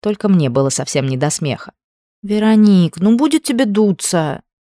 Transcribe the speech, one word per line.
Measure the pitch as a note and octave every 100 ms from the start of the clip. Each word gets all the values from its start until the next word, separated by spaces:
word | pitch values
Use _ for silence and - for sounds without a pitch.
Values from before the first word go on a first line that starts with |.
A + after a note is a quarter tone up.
Только | G#3 G#3 G#3
мне | F#3 C#3
было | B2 C#3
совсем | - C3+ D3 C3
не | C3
до | D3
смеха. | - D3+ A2+ - _ _ _ _ _
«Вероник, | G3+ G#3+ G#3+ A3 G#3 F#3+ E3 -
ну | G3
будет | A#3+ D4+ D#4
тебе | - A#3+
дуться! | B3+ G3+ G#3+ F3+ - F3 D3+ - _ _